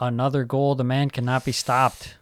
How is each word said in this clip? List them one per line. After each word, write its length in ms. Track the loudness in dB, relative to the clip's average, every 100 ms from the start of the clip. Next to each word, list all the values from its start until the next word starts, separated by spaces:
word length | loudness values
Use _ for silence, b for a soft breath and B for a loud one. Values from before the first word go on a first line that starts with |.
another 420 | -4 0 0 0
goal. 320 | 0 0 2 2
The 80 |
man 260 | 0 2 0
cannot 360 | 0 0 0 -2
be 60 |
stopped. 640 | -4 0 2 2 0 -12 -20